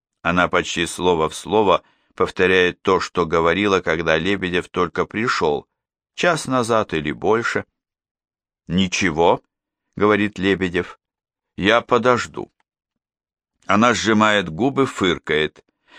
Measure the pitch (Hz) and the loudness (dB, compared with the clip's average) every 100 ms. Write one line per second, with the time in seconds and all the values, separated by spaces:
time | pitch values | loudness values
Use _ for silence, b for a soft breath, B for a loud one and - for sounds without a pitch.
0 | _ _ - 90 85 90 82 - 80 - | _ _ -2 0 2 0 -2 -4 -6 -2
1 | 90 85 78 - - 104 101 82 - _ | 0 0 -2 -4 -2 0 2 0 -2 _
2 | _ - 90 - 90 92 90 - - 92 | _ -6 -4 0 2 4 2 0 0 0
3 | - - 82 82 82 87 104 92 85 82 | 0 -4 -2 0 2 0 0 0 0 -2
4 | 80 80 87 98 92 87 - 90 87 - | 0 0 0 -4 -2 -4 -4 -4 -4 -4
5 | 85 104 117 - 82 71 - _ _ _ | -4 -4 -4 -2 -2 -2 -8 _ _ _
6 | _ - 175 156 - 131 113 113 101 80 | _ -4 -2 -2 -2 -2 0 -2 0 -4
7 | 73 - 92 113 113 101 - _ _ _ | -4 -4 0 0 -2 -6 -8 _ _ _
8 | _ _ _ _ _ _ - 87 92 - | _ _ _ _ _ _ -4 -2 -2 -2
9 | 92 78 87 117 - _ _ _ _ - | -2 2 2 2 -4 _ _ _ _ -2
10 | 104 104 104 92 95 90 92 87 87 - | 2 2 0 -2 0 0 0 -2 -6 -12
11 | _ _ _ _ _ - 92 117 - 123 | _ _ _ _ _ -2 2 2 2 2
12 | 120 120 - 62 - _ _ _ _ _ | 2 0 -2 -12 -14 _ _ _ _ _
13 | _ _ _ _ _ _ - 101 120 101 | _ _ _ _ _ _ 0 2 4 2
14 | 92 107 107 104 87 78 131 131 135 - | 2 4 4 2 -2 -4 -2 0 -2 0
15 | 92 76 - 76 78 - _ _ B | 0 0 -2 -2 -2 -6 _ _ B